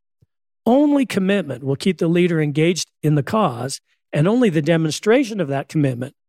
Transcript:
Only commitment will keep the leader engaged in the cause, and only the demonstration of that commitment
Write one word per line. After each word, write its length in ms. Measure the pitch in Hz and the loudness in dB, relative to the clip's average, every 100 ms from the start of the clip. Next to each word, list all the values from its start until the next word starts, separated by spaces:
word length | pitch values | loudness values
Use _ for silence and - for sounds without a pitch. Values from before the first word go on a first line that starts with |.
| _ _ _ _ _ _ - | _ _ _ _ _ _ 2
Only 400 | 254 294 285 262 | 4 4 2 0
commitment 580 | - 190 202 156 123 | 0 0 0 -2 -6
will 120 | 135 143 | -4 -2
keep 220 | 190 170 | -2 0
the 100 | 170 | 0
leader 340 | 175 175 165 | 2 2 0
engaged 480 | 151 143 160 160 - _ | 0 0 0 0 -6 _
in 120 | 151 147 | 0 0
the 80 | |
cause, 580 | - 220 185 117 131 - _ _ _ | 0 0 -2 -2 -8 -10 _ _ _
and 140 | 151 165 | 0 2
only 220 | 240 233 | 2 2
the 120 | 156 | 2
demonstration 800 | 147 165 160 - 208 247 240 214 | 0 0 0 -2 2 2 0 -4
of 80 | 143 | -4
that 180 | 139 - | -6 -4
commitment 480 | 160 143 120 127 - | -2 0 -2 -10 -14